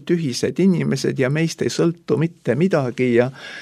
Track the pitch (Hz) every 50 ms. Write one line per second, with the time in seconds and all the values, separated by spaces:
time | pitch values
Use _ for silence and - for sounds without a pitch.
0 | 139 - 170 175 165 131 120 - - 101 - - 175 196 180 160 - 147 147 139
1 | - - 135 135 131 123 143 151 165 160 - - 139 120 - - 160 170 170 -
2 | - - 151 139 156 170 170 _ - - 113 120 175 190 180 151 135 123 110 -
3 | 127 123 120 117 120 131 - - - - - -